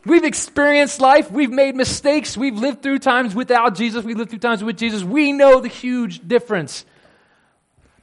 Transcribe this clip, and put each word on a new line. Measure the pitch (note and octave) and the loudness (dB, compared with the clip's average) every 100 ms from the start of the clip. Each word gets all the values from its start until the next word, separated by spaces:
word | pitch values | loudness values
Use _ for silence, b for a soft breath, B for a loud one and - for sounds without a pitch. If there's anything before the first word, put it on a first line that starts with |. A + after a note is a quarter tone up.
| - | 2
We've | E4+ | 2
experienced | D#4 - - C#4+ C#4+ C#4+ C#4+ - | 2 -4 -6 0 2 4 2 2
life. | C4 D4+ D4+ | 4 4 4
We've | A3+ B3+ | -2 0
made | B3+ C4+ C4 | 2 0 0
mistakes. | B3 - C#4+ D4 - G3+ | -4 -2 0 0 -2 -6
We've | C4+ G#3 | -6 -4
lived | C4+ B3 | -4 -4
through | C#4 C4+ | -4 -2
times | C4+ B3 B3 F#3+ | 0 0 0 -4
without | B3+ A#3+ A#3+ F3+ | 0 2 2 0
Jesus. | A#3 A3+ | -4 -6
We | A3 A3+ | -8 -8
lived | A3+ | -10
through | A3 | -6
times | A#3+ A3 | -4 -4
with | G#3+ F3 | -4 -6
Jesus. | A3+ G#3+ | -4 -4
We | F3+ C#4 C#4+ | -4 -2 0
know | C#4+ C#4 C4 | 4 6 6
the | A#3+ | 4
huge | - B3 B3 A3+ E3 E3+ | -8 -6 -4 -4 -8 -2
difference. | A#3+ A#3+ G3+ C#3 - - _ _ _ _ _ _ _ _ _ _ _ | -2 0 -6 -6 -12 -18 _ _ _ _ _ _ _ _ _ _ _